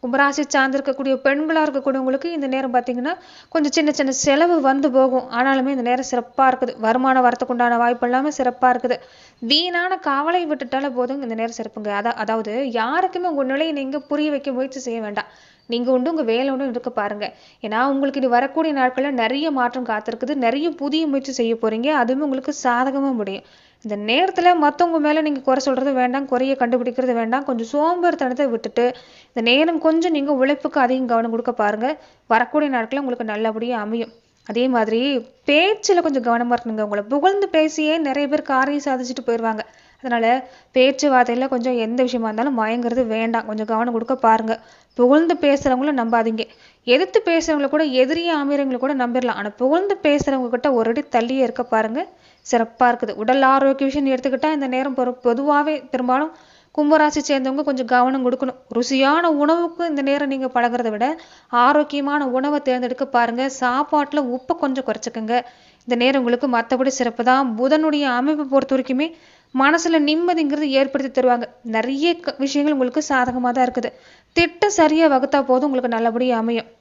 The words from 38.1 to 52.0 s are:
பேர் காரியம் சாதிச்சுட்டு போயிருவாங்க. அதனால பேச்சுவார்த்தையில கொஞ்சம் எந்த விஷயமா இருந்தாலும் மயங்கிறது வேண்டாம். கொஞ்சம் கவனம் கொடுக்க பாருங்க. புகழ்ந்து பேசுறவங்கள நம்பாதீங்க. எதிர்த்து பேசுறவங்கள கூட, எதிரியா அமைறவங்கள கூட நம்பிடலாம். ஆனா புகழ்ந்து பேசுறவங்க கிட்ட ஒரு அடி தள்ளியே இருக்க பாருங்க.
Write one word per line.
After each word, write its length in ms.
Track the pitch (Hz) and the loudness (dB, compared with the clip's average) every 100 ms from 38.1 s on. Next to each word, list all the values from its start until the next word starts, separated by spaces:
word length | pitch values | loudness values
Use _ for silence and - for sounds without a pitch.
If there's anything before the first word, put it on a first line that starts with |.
| 269 285 | -2 0
பேர் 220 | 294 285 | -2 0
காரியம் 340 | 262 277 294 285 | 0 0 -2 -2
சாதிச்சுட்டு 400 | 254 247 254 240 | -4 -4 -6 -4
போயிருவாங்க. 360 | 233 226 214 - _ _ _ | -2 -2 -4 -10 _ _ _
அதனால 220 | 262 240 226 254 262 - _ 262 | -4 0 2 0 -2 -20 _ 4
பேச்சுவார்த்தையில 680 | 262 269 294 254 247 240 262 | 4 4 2 4 4 0 -2
கொஞ்சம் 300 | 254 240 247 | -2 -2 -2
எந்த 160 | 220 247 | -2 0
விஷயமா 260 | 254 240 226 | 0 0 -4
இருந்தாலும் 280 | 214 269 247 | -2 -2 0
மயங்கிறது 440 | 220 240 240 240 233 | -2 -2 -2 -2 0
வேண்டாம். 340 | 220 226 233 220 | 0 0 -2 -4
கொஞ்சம் 200 | 214 220 | -6 -2
கவனம் 260 | 220 240 233 | -2 0 -2
கொடுக்க 200 | 226 262 | -2 0
பாருங்க. 320 | 226 220 220 226 - - _ - | 4 4 2 -4 -6 -20 _ 2
புகழ்ந்து 380 | 247 294 330 339 | 6 6 4 2
பேசுறவங்கள 480 | 285 277 285 254 285 277 | 2 2 2 0 0 0
நம்பாதீங்க. 440 | 226 233 226 226 - - - _ - | 0 0 0 -2 -8 -12 -20 _ 2
எதிர்த்து 320 | 254 370 427 392 | 2 4 2 2
பேசுறவங்கள 400 | 330 330 302 277 | 0 2 0 0
கூட, 140 | 302 320 254 | 0 0 2
எதிரியா 320 | 262 330 339 311 | 2 2 0 -2
அமைறவங்கள 400 | 277 285 277 247 | 0 0 0 -2
கூட 140 | 262 277 | -2 -2
நம்பிடலாம். 360 | 240 247 247 202 | 0 0 -2 -4
ஆனா 120 | 208 208 | -6 -2
புகழ்ந்து 340 | 262 320 392 381 302 | 0 2 0 0 2
பேசுறவங்க 420 | 285 285 269 240 240 | 2 0 -2 -2 -2
கிட்ட 140 | 285 | 0
ஒரு 160 | 247 226 | 0 0
அடி 120 | 247 285 240 | -2 0 -2
தள்ளியே 280 | 233 262 254 | 0 0 -2
இருக்க 180 | 233 240 | -2 -2
பாருங்க. 360 | 220 214 240 | 0 0 -4